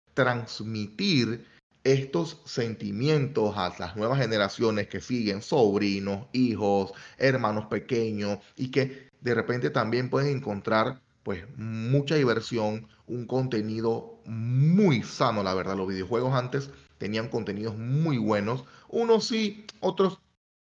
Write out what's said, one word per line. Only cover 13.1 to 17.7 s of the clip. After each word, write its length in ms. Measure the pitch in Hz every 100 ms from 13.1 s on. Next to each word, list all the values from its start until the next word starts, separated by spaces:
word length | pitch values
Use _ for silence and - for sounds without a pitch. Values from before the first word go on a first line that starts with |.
| 120 110
contenido 920 | 127 127 113 107 110 113 117 - - -
muy 760 | 113 117 127 151 185 202 113
sano, 420 | - - 127 107
la 100 | 95
verdad. 240 | 92 90 98
Los 100 | 95
videojuegos 460 | 95 90 117 127
antes 380 | 135 123 139 135 - - -
tenían 320 | 101 110 120
contenidos 480 | 123 104 98 110